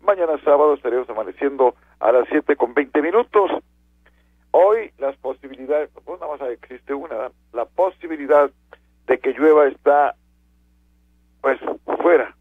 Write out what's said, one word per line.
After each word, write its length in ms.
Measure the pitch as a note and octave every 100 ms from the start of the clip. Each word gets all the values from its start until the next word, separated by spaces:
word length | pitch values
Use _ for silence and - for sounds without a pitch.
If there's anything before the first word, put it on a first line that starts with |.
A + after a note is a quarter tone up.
Mañana 300 | - G3 E3+ D3
sábado 320 | - C#3+ D3+ C#3
estaremos 340 | B2 B2 B2
amaneciendo 640 | G#2+ G#2 - C#3 C3+ B2+ - _ _
a 120 | -
las 160 | B2 A#2+
siete 260 | D3+ - D3
con 200 | A#2+ B2
veinte 260 | C#3 D3+
minutos. 480 | D3 G3+ A#3+ G#3+ F#3 - _ _ _ _ _ _ _ _ _
Hoy 400 | D3+ F#3 A3 G3+ _
las 160 | C#3 C#3
posibilidades, 720 | - - C3+ C3 C3 D3 D3+ - -
pues 140 | F3+
nada 180 | D#3+ C#3+
más 100 | C3+
existe 460 | A#2 - B2+ _
una, 220 | C#3 D#3 A2+
¿verdad? 160 | B2 _ _
La 120 | A#2+ A#2
posibilidad 840 | - F#3 - E3+ D#3+ C#3+ D3 C#3+ _ _ - _ _ -
de 100 | B2+
que 160 | -
llueva 320 | B2+ D#3 D3+ C#3+
está, 480 | - - C#3+ C#3+ - _ _ _ _ _ _ _ _ _ _ _ _
pues, 160 | C3+ C3 - - - -
fuera. 320 | E3+ E3 A#2 -